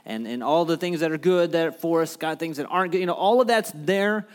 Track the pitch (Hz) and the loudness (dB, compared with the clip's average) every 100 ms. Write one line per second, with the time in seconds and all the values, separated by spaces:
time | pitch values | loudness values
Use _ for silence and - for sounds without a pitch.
0 | - 110 113 123 120 160 165 165 180 170 | -10 -8 -6 -6 0 2 2 0 -2 -2
1 | 160 156 170 180 170 165 165 - 165 165 | -2 0 2 2 2 2 0 -2 0 0
2 | 160 - 156 156 165 143 143 180 185 180 | 0 -4 -6 -4 -6 -6 -4 -2 0 0
3 | 180 165 185 240 233 226 220 151 151 196 | 0 0 4 4 4 2 0 -4 -2 0
4 | 202 214 208 | 2 0 -4